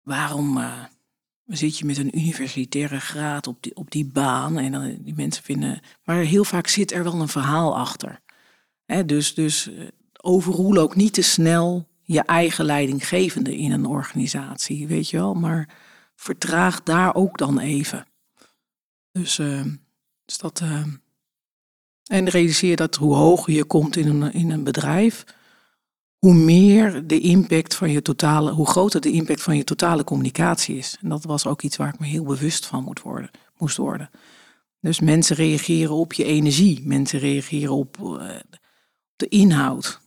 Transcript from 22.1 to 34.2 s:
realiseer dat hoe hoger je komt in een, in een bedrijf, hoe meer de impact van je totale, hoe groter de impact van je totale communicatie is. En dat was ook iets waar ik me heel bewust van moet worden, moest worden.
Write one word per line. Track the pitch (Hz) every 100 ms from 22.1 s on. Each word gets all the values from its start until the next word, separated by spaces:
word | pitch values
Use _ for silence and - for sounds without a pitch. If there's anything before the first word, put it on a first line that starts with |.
| 196 185
realiseer | 180 170 151 180 165
dat | 160 -
hoe | 151 143
hoger | 156 175 -
je | 151
komt | 147 156 151 170
in | 147 147
een, | 147
in | 170 170
een | 156
bedrijf, | 139 143 147 165 226 - - _ _ _ _ _ _ _ _ _
hoe | 190
meer | 175 160 175 202 208 214 147 156
de | 156
impact | 175 180 180 160 156 -
van | 175
je | 147
totale, | - 123 151 151 151
hoe | 160 147
groter | 180 202 170
de | 151
impact | 165 156 147
van | - 151
je |
totale | 135 - 175 160
communicatie | 139 139 131 131 170 170 - 139
is. | - -
En | 175
dat | 151
was | 156 147 -
ook | 147
iets | 147 -
waar | 143
ik | -
me | 147
heel | 160
bewust | 143 135 147 - -
van | 131
moet | 131 -
worden, | - 123 - _ _ _
moest | 151 -
worden. | 135 147 147 _